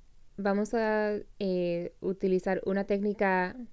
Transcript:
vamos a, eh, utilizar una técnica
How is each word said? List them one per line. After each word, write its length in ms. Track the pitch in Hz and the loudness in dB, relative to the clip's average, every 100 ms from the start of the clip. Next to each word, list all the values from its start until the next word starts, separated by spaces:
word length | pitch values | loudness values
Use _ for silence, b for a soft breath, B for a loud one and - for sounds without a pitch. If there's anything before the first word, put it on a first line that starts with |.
| - - - - | -20 -20 -18 -4
vamos 380 | 202 196 208 | 0 2 2
a, 460 | 233 220 214 214 208 - - | 0 2 2 0 -2 -6 -4
eh, 560 | 196 180 175 170 175 - | -2 0 0 -2 -4 -6
utilizar 640 | - 185 196 185 190 190 - | -6 -2 2 2 2 0 0
una 160 | 196 | -2
técnica 720 | 196 202 208 202 196 185 180 254 233 | 0 0 0 0 2 2 0 -4 -14